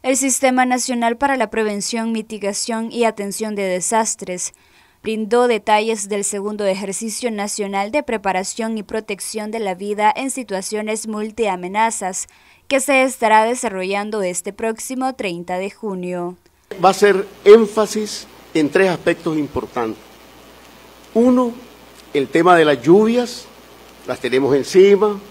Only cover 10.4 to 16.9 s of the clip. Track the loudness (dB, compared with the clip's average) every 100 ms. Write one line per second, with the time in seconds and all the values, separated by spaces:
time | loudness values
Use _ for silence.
10.4 | -6 -8 -6 -6 -6 -6 -6 -8 -8 -2
11.4 | -2 -2 -4 0 0 -2 -6 -8 -12 _
12.4 | _ _ _ -2 2 2 2 0 4 4
13.4 | 4 -2 -4 -4 -4 -4 -4 -4 -4 -4
14.4 | -10 -6 -6 -6 -8 -6 -6 -4 -8 -8
15.4 | -6 -6 -6 -8 -8 -6 -6 -6 -8 -10
16.4 | _ _ _ 2 2